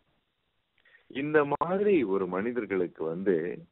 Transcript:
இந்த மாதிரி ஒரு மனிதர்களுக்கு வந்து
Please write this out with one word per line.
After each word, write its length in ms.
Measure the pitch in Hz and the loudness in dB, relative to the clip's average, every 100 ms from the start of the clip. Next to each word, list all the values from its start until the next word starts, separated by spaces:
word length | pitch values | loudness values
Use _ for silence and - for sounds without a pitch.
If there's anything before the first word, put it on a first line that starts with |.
| _ _ _ _ _ _ _ _ _ _ - | _ _ _ _ _ _ _ _ _ _ -12
இந்த 440 | 131 147 151 143 143 | -6 0 2 2 0
மாதிரி 440 | 160 196 208 175 | 0 0 4 4
ஒரு 240 | 104 95 90 | 4 0 0
மனிதர்களுக்கு 760 | 92 113 120 98 95 87 - | -2 -2 -4 -2 -2 -2 -4
வந்து 640 | 80 85 98 82 85 - 170 | -6 -2 0 0 0 -8 -14